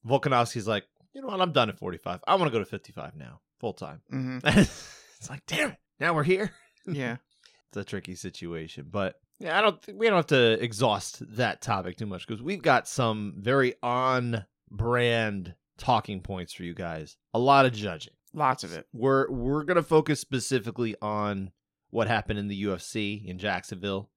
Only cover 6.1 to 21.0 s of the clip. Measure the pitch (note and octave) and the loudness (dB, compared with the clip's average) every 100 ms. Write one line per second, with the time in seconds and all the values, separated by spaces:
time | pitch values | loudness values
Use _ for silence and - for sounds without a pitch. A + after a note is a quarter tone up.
6.1 | D#3+ D3 F#3 G#3 - _ _ - D3 B2 | 2 4 2 2 -6 _ _ -8 -4 -4
7.1 | A#2+ _ _ _ _ _ G#2 G2 G2 F2+ | -6 _ _ _ _ _ -10 -8 -8 -8
8.1 | F2+ F#2 - E2+ E2 D#2+ - D2 G2+ F#2+ | -12 -12 -10 -8 -8 -10 -12 -6 -2 -2
9.1 | - _ _ D#3 E3+ G#3+ F3 - G3 A3+ | -4 _ _ -2 2 2 0 -14 0 2
10.1 | F#3+ D#3 C3+ A#2 A2 A#2+ G#2 B2 G2+ - | 4 4 6 6 4 0 0 2 2 -4
11.1 | - B2 G#2+ A#2 - - G2+ F2+ E2 G#2+ | -12 -10 -2 -2 -2 -4 -4 -4 -8 -8
12.1 | F2+ - A2 C3 G3 D#3 B2 - - A#2 | -10 -10 -10 -6 -2 4 4 2 0 0
13.1 | G#2+ G2+ E2 G2+ C#3 B2+ - A#2+ B2 B2+ | 0 -6 -6 0 4 2 0 -2 0 2
14.1 | B2+ A#2+ A#2 G2+ _ _ G2 A#2 A#2+ A#2+ | 2 0 -4 -6 _ _ -4 0 4 4
15.1 | A#2 A2 G2+ F2+ - _ _ - A#2 - | 2 0 -2 -8 -14 _ _ 2 2 2
16.1 | G2 E2+ F#2+ E2+ - F2 E2+ F2 D#2+ D#2 | -10 -8 -8 -8 -10 -10 -8 -8 -8 -12
17.1 | - _ A2+ B2+ C#3 C3 A2 G#2 D#2+ - | -18 _ 0 6 8 6 2 -6 -6 -12
18.1 | _ _ D3 C#3+ B2 F#2+ E2 - A2+ C3 | _ _ -2 0 0 -6 -10 -12 -2 2
19.1 | C3+ C3 C3 B2 D3 D3 F3+ - D#3 D3+ | 4 2 -2 -2 -2 2 0 4 4 4
20.1 | C3+ - C3 - C3 A2 A2+ A#2 G#2 | -2 -2 -4 0 -2 -2 -4 -4 -2